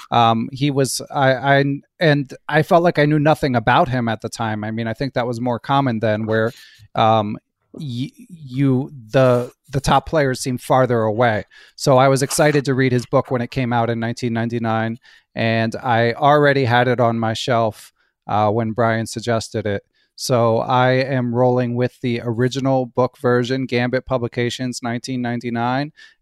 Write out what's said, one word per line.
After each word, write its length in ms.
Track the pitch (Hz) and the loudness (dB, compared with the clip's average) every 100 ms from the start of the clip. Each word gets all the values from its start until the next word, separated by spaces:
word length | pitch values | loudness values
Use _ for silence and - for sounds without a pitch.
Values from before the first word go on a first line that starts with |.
| - | -2
um, 380 | 120 113 113 123 | 2 4 2 -2
he 200 | 131 147 | -4 -2
was, 280 | 135 131 - - | 0 -2 -4 -6
I, 500 | 143 135 127 135 139 | 0 2 2 2 2
I, 60 | 139 143 - - | 2 -4 -10 -2
and 360 | 165 147 135 - - | 2 2 -2 -10 -2
I 140 | 151 | 0
felt 200 | 156 175 | 4 4
like 160 | 175 151 | 4 2
I 60 | |
knew 140 | 147 151 | 2 2
nothing 360 | 151 151 147 | 2 2 0
about 320 | 120 110 131 160 | 0 2 2 2
him 220 | 127 117 | 0 -2
at 100 | 113 | -4
the 100 | 113 | -6
time. 360 | - 113 107 | -6 -6 -6
I 60 | 107 | -6
mean, 160 | 110 113 | -6 -6
I 60 | |
think 200 | 110 135 | -6 -6
that 140 | 123 120 | -4 -4
was 120 | 117 | -4
more 200 | 123 113 | -4 -4
common 420 | - 139 135 110 | -2 0 0 0
then 240 | 110 107 | 0 0
where, 260 | 110 110 113 - - - 107 | 0 0 -2 -6 -20 -20 -8
um, 420 | - 113 110 104 - _ _ _ | 0 2 2 0 -8 _ _ _
y-, 400 | - 151 120 131 - - | -14 -10 -8 -10 -12 -20
you, 640 | 165 135 127 139 127 147 143 107 | -20 -8 0 2 2 -2 -12 -2
the, 460 | 135 127 123 127 - _ | 2 4 2 -2 -12 _
the 120 | 135 | -4
top 260 | - 143 - | 0 0 0
players 320 | 165 139 123 | 0 0 -2
seem 180 | 135 127 | -6 -6
farther 440 | - 135 123 117 | 0 2 4 2
away. 420 | 110 107 120 104 - - - | 0 2 2 0 -4 -16 -20
So 220 | - 151 127 | -4 4 6
I 100 | 135 | 6
was 140 | 135 | 4
excited 400 | 135 - 151 147 | 0 2 2 2
to 80 | 135 | 0
read 200 | 127 131 | 2 2
his 120 | 123 | 0
book 240 | 113 135 - | 0 0 0
when 120 | 127 | -4
it 100 | 120 | -4
came 220 | 135 120 | -4 -2
out 160 | 120 117 | 0 0
in 100 | 117 | -2
nineteen 320 | 117 120 123 | -6 -4 -4
ninety-nine, 640 | 113 117 120 113 110 113 117 _ - _ | -2 -4 -4 -2 -2 -2 -6 _ -20 _
and 400 | - 113 113 113 | -4 0 0 -2
I 380 | - 127 113 117 | -4 0 2 2
already 500 | - 143 151 143 139 | 2 2 4 4 2
had 240 | 120 120 123 | 2 2 2
it 140 | 120 | 2
on 180 | 117 117 | 0 0
my 140 | 113 | -2
shelf, 580 | 110 - 117 113 - - _ _ _ - | -4 -2 0 0 -4 -18 _ _ _ -4
uh, 220 | 104 107 | 0 0
when 220 | 113 110 | 0 -2
Brian 340 | 110 113 113 | 0 0 0
suggested 600 | 110 113 107 113 - 113 | -4 -6 -4 -4 -4 -6
it. 180 | 104 101 - _ _ | -4 -6 -8 _ _
So 440 | - - 123 117 117 | -10 -2 2 2 0
I 320 | - 127 127 | 0 2 2
am 440 | 127 135 131 123 | 2 0 -2 -2
rolling 400 | 120 127 123 120 | 0 2 2 0
with 240 | 120 123 - | -2 -4 -4
the 220 | 127 117 | -4 -4
original 640 | 120 110 127 135 135 131 | -4 -2 -2 0 0 0
book 320 | 123 - 123 _ | -2 -2 -2 _
version, 480 | 123 123 120 131 | 0 0 0 -4
Gambit 400 | 127 120 123 127 | -2 -2 0 -2
Publications, 760 | - 131 117 - 120 - 127 117 | -2 -4 -4 -4 -4 -4 -8 -8
nineteen 400 | 117 120 - 127 | -8 -8 -6 -6
ninety-nine. 680 | 120 120 120 117 120 131 147 - - _ | -6 -6 -6 -4 -2 -2 -6 -12 -20 _